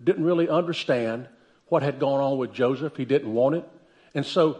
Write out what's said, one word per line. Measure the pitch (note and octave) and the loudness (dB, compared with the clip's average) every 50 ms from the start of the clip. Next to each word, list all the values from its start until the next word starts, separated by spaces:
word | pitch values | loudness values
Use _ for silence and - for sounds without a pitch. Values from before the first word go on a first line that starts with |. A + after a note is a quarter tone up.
didn't | A#2+ F3 G3 F#3 D#3 | -2 0 0 2 2
really | F3 F3 E3+ E3+ - | 0 2 2 2 2
understand | D3+ E3+ F3 E3+ D#3+ - - - C3 A#2+ A#2 A2+ A2+ A#2+ B2+ - _ _ _ _ _ _ _ | 2 0 0 0 -4 -6 -2 -2 0 0 0 -2 -4 -6 -10 -14 _ _ _ _ _ _ _
what | - E3+ D#3 | -2 0 0
had | C3+ C#3+ C3 C3 | 0 0 -2 0
gone | C#3+ C#3 C#3 C#3 | 0 0 0 0
on | C#3 C3+ C#3 C3 | 0 0 0 -2
with | B2 A#2 - | -4 -4 -2
Joseph. | B2+ B2 B2+ C3+ C3 D#3 D3 - | 0 0 0 0 0 -4 -8 -6
He | - B2+ | -6 -2
didn't | A#2 C3+ D3+ C3+ A2 | 0 0 0 0 0
want | A2 A#2 B2+ C#3 D#3+ | 0 2 2 2 2
it. | E3+ E3+ - - - _ _ _ _ _ _ - | -2 -6 -10 -18 -20 _ _ _ _ _ _ -6
And | D3 C#3 | -6 -6
so | - - F#3+ D#3+ D#3+ D3 | -2 2 2 2 2 0